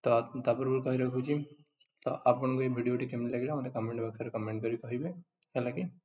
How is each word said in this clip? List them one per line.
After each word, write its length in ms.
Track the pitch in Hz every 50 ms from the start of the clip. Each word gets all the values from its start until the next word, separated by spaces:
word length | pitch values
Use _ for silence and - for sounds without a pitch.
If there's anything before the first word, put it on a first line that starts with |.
| -
ତ 120 | 123 120 117 120 - -
ତା 160 | 127 123 123 120
ପୂର୍ବରୁ 280 | 123 131 131 131 131 131
କହି 140 | 131 127
ରଖୁଛି, 400 | 127 127 127 127 127 127 143 147 147 147 - - _ - _ _ _ _ _ _ _
ତ 120 | - 127 127 - -
ଆପଣଙ୍କୁ 380 | 123 123 127 131 131 131 131 131
ଏଇ 80 | 127
ଭିଡ଼ିଓଟି 360 | 127 120 117 123 123 120 131
କେମିତି 260 | 127 127 120 120 120 127
ଲାଗିଲା 220 | 123 123 139 151
ମୋତେ 160 | 143 127 131
comment 280 | 127 120 110 113 117 117
ବକ୍ସରେ 280 | 113 113 107 113 117 120
କମେଣ୍ଟ 340 | - 113 107 107 110 110 107
କରି 140 | 113 117
କହିବେ, 360 | 113 - 120 120 123 147 175 180 175 - _ _ _ _ _ _
ହେଲା 160 | 131 120 123
କି? 160 | 127 175 185 175 - -